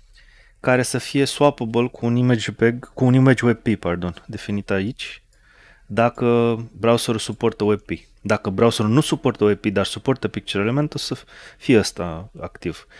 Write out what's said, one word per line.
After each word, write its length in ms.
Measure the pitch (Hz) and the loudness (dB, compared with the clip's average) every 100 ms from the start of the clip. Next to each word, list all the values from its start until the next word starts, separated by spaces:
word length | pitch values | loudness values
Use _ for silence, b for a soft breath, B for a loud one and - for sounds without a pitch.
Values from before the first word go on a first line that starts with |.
| _ b b b b b | _ b b b b b
care 220 | - 127 | 0 0
să 160 | 123 127 | 0 -4
fie 260 | - 143 | -4 -2
swappable 640 | 139 - 143 135 117 113 123 | -2 2 0 0 -2 -2 -2
cu 180 | - 120 | -2 -2
un 100 | 120 | 0
image 220 | 127 120 107 | 2 0 -2
jpeg, 420 | 107 117 123 - | 0 0 0 -8
cu 120 | - | 0
un 100 | 131 | 2
image 300 | 127 131 127 | 4 4 4
web 120 | 120 113 | 2 0
P, 180 | - 101 | 0 -2
pardon, 440 | 87 87 87 85 - | -2 -4 -4 -10 -12
definit 440 | - - 101 101 | -12 -8 -6 -4
aici, 520 | 98 98 135 - - _ b b b b b b | -4 -4 -8 -14 -16 _ b b b b b b
dacă 680 | 101 117 - 120 120 117 113 117 | 0 0 0 0 2 2 -2 -6
browserul 480 | 101 113 117 - 113 | -2 2 2 2 -4
suportă 440 | - 107 117 - | -4 -2 -2 0
web 160 | 104 104 | 0 0
P. 100 | - 82 - _ | -2 -10 -12 _
Dacă 300 | 101 107 - | -4 -2 -2
browserul 400 | 95 117 - 107 | 2 2 2 2
nu 100 | 120 | 2
suportă 440 | - - 135 - | 2 0 -2 2
web 140 | 104 101 | 2 2
P, 80 | 107 | -2
dar 200 | 98 95 | -2 -2
suportă 420 | - - 131 107 | -4 -4 -2 -4
Picture 340 | - - 101 | -8 -8 -4
Element, 320 | 104 131 147 | -2 -2 -4
o 40 | 143 | -6
să 260 | - - - B B B | -10 -10 -14 B B B
fie 220 | - 120 | 2 4
ăsta 520 | 95 - 87 80 104 - | 2 -4 -8 -8 -14 -14
activ. 460 | - - 87 - - | -16 -12 -10 -10 -14